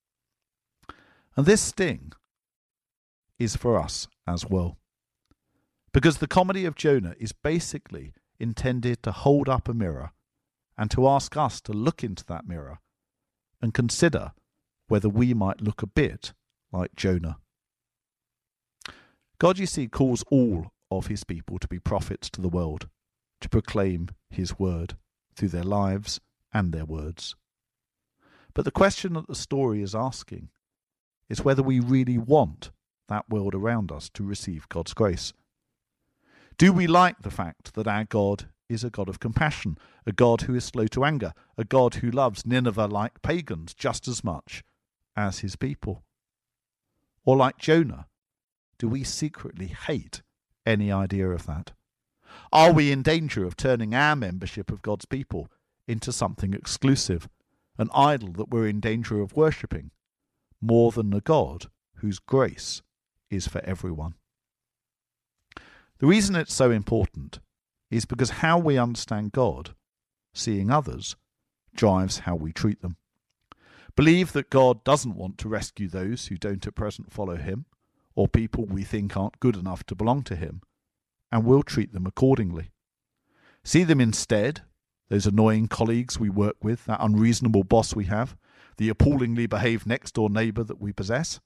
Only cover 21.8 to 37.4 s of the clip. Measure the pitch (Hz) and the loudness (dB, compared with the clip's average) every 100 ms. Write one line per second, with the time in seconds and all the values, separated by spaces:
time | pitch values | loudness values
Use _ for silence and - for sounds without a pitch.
21.8 | - 98 - - - - 90 90 82 76 | -4 -4 -4 -10 -10 -6 -4 -2 -4 -6
22.8 | - _ _ _ _ _ - 110 - 107 | -12 _ _ _ _ _ -2 -2 0 -2
23.8 | 98 87 90 - - - 90 - 92 85 | 0 -2 -6 -12 -12 -8 -6 -4 -4 -4
24.8 | 85 - _ _ _ - 98 85 92 104 | -8 -12 _ _ _ -4 -4 -2 -2 0
25.8 | 98 98 104 - _ _ _ 110 90 80 | 0 -2 -6 -12 _ _ _ -2 -2 -2
26.8 | 78 78 78 82 - - _ _ _ _ | -6 -8 -10 -10 -14 -16 _ _ _ _
27.8 | _ _ _ _ _ _ _ - 139 - | _ _ _ _ _ _ _ -4 -2 4
28.8 | 196 - 190 165 - 139 - 139 127 104 | 2 2 -6 -6 -8 -12 -6 -2 0 -2
29.8 | 98 110 127 - - 95 - _ _ _ | -4 -4 -4 -8 -14 -16 -16 _ _ _
30.8 | _ _ _ _ - 107 139 135 131 127 | _ _ _ _ -10 -2 0 2 2 2
31.8 | 120 131 123 120 113 151 90 73 - - | 4 2 2 0 4 4 4 -2 -18 -20
32.8 | _ _ - 104 - 107 98 95 110 117 | _ _ -8 -8 -4 -4 -2 -2 -2 -2
33.8 | 90 73 - - 101 101 - 80 - 85 | -4 -8 -12 -10 -8 -8 -8 -10 -8 -8
34.8 | - - 104 85 - - _ _ _ _ | -6 0 0 0 -6 -14 _ _ _ _
35.8 | _ _ _ _ _ _ _ - 180 185 | _ _ _ _ _ _ _ 4 6 6
36.8 | 170 175 180 - 101 - | 6 6 4 2 -10 -8